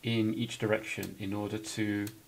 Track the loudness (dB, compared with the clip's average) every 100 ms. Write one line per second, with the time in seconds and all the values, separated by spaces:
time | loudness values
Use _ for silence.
0 | 2 4 4 2 -2 0 2 2 2 -6
1 | -6 -6 -4 -2 -2 -4 -6 0 2 2
2 | -2 -6